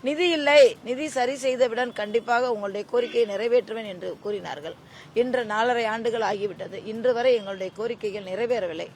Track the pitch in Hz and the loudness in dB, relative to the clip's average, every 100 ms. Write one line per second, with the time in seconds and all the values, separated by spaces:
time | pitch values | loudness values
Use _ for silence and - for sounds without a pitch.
0 | 247 302 359 330 285 294 262 226 - 254 | -2 0 2 2 6 8 8 6 -6 -6
1 | 311 254 247 269 262 254 247 226 247 233 | -4 -2 -2 0 -2 2 2 2 -4 -4
2 | 208 220 226 240 254 220 202 196 202 240 | -2 -2 2 0 2 -2 -4 -6 -2 0
3 | 240 240 226 196 226 247 214 220 220 180 | 0 0 0 0 2 2 2 -8 -8 -10
4 | 185 147 202 208 175 135 151 - - - | -10 -8 -6 -6 -8 -10 -10 -14 -18 -20
5 | - - 247 254 226 214 233 240 226 220 | -8 0 0 0 -2 0 2 2 0 -2
6 | 226 226 208 208 202 175 185 190 196 220 | -2 -2 -2 -2 -4 -6 -12 -12 -10 -2
7 | 247 233 240 240 196 196 185 180 226 233 | 0 2 4 2 0 -8 -8 -6 -6 -4
8 | 214 202 190 190 233 240 180 160 175 | -6 -8 -8 -4 -2 -2 -2 -6 -10